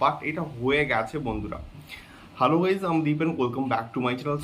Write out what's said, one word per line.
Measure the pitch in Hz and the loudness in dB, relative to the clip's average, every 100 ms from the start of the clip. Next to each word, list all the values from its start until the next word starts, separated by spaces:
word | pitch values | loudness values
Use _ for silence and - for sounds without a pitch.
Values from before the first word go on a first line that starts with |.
but | 139 - | 0 0
এটা | 147 160 | -4 -4
হয়ে | 151 117 123 147 139 | -6 -4 2 2 2
গেছে | 117 113 151 | 0 -2 -4
বন্ধুরা। | 127 107 98 71 - - - - - - - - | -4 -4 -6 -8 -12 -16 -18 -18 -20 -20 -18 0
Hello | 131 165 | 4 4
guys, | 185 190 | 4 2
I'm | 185 160 | 2 2
Deep | 151 151 | 2 2
and | 165 143 | 0 2
welcome | 123 131 135 | 0 0 0
back | 113 117 | -2 -2
to | 135 | -2
my | 123 127 | 0 0
channel। | 147 147 | -2 -4